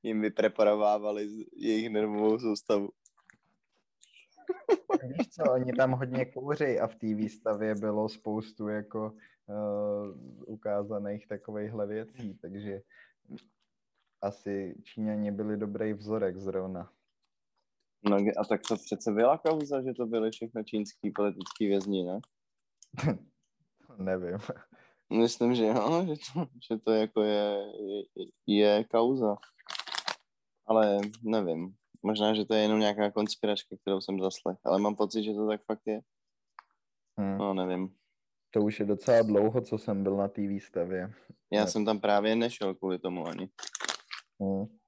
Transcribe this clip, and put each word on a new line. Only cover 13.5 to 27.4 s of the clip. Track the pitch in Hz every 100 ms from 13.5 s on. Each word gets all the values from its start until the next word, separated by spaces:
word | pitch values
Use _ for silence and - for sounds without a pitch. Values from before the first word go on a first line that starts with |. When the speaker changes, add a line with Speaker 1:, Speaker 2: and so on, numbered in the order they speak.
| _ _ _ _ _ _ _
Speaker 2:
asi | 101 101 101 98 95 -
Číňani | - - 107 107 104
byli | 101 107 104
dobrý | 104 101 107
vzorek | 104 104 110 98 92
zrovna. | 98 92 95 92 85 _ _ _ _ _ _ _ _ _ _ _
Speaker 1:
No | 104 101
a | 101 - 107
tak | 104 -
to | 107
přece | - 104 -
byla | 104 120 160
kauza, | 160 156 143 139
že | 131
to | 123 117
byli | 113 110
všechno | 110 117 117
čínský | 107 107 104 - 104
politický | 107 104 98 92 - 104
vězni, | 98 95 95
ne? | 90 95 - _ _ _ _ _ -
Speaker 2:
<laughs> | - 147 - - _ _ _ _ _ _ 113
Nevím. | 95 92 87 98 - - - - - _ _
Speaker 1:
Myslím, | 110 117 - 120
že | 123 110
jo, | 117 107 165 185
že | 151 -
to, | - 151 120 -
že | 110
to | -
jako | 110 110 -
je, | 107 104